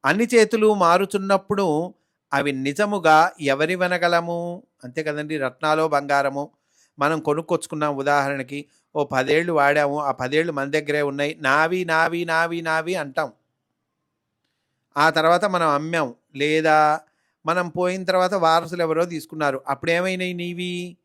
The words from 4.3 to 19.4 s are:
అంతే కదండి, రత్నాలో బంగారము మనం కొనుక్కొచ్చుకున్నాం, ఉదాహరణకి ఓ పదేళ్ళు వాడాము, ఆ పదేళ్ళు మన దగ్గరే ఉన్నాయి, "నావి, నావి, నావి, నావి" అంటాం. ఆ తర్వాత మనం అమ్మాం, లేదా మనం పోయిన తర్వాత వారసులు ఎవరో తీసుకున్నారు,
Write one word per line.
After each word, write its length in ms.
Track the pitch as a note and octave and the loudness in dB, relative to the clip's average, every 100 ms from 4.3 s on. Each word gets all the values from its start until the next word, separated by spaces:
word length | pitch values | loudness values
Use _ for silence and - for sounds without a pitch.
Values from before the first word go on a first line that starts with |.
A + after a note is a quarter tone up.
| E3+ F3 F3 _ _ | -6 -6 -10 _ _
అంతే 180 | B2+ B2+ | -12 -8
కదండి, 360 | D#3 D3 D3+ D#3 | -6 -6 -6 -4
రత్నాలో 500 | C3 B2+ D#3 D#3 D#3+ | -4 -4 0 0 2
బంగారము 640 | C#3+ C#3+ C#3+ C#3 C#3 D3 _ _ _ _ - | 0 0 0 0 -4 -10 _ _ _ _ -2
మనం 220 | C#3+ D#3+ | -2 0
కొనుక్కొచ్చుకున్నాం, 760 | D#3 D3 E3 E3 - D#3 D3+ C#3 | -2 -2 -2 -4 -4 -6 -4 -2
ఉదాహరణకి 720 | C#3 C#3+ C#3 C#3 C3 C#3 D3 _ _ D#3 | 0 0 0 -6 -8 -12 -14 _ _ -6
ఓ 80 | C#3+ | -2
పదేళ్ళు 400 | C3 C3 D#3 F3 | -2 2 2 2
వాడాము, 460 | D#3 C#3 D3 C#3+ D3 | 2 4 4 0 -2
ఆ 140 | C#3+ | -4
పదేళ్ళు 400 | C3+ B2+ D3+ E3+ | -4 -2 -2 -2
మన 180 | C#3+ C#3 | -4 -4
దగ్గరే 320 | D3+ D3 D3 | -4 -2 -2
ఉన్నాయి, 360 | C#3+ C#3 C#3+ - | -2 -2 -6 -2
"నావి, 440 | C#3 C#3+ D#3+ F#3 | 2 2 2 0
నావి, 400 | E3+ D#3+ E3 E3+ | -2 0 0 -2
నావి, 380 | E3+ E3 E3 E3+ | -2 0 -2 -4
నావి" 320 | E3 D#3+ D#3 | -4 -4 -2
అంటాం. 380 | F3+ C#3 C3 D3 _ _ _ _ _ _ _ _ _ _ _ _ _ _ _ _ - | -6 -6 -6 -6 _ _ _ _ _ _ _ _ _ _ _ _ _ _ _ _ 0
ఆ 140 | D#3 | 2
తర్వాత 340 | D#3+ D#3+ F3 | 4 4 4
మనం 240 | G3+ F#3 E3 | 2 0 0
అమ్మాం, 460 | C#3+ D#3+ E3+ C#3 A#2+ _ C#3 | 0 -2 -4 -4 -8 _ -4
లేదా 640 | D3 D3+ D#3+ D#3 D3+ D#3 _ _ _ _ D#3+ | 0 2 4 4 4 2 _ _ _ _ -4
మనం 220 | F3 F3 | -2 -2
పోయిన 360 | F3+ F3+ F#3 | -2 -2 -2
తర్వాత 300 | F3+ F#3 F#3 | -2 0 2
వారసులు 480 | G3 E3 E3 E3+ F3 | 2 2 2 0 -4
ఎవరో 220 | E3 D#3+ | -2 0
తీసుకున్నారు, 580 | F3 E3 - D#3 | -2 -4 -10 -4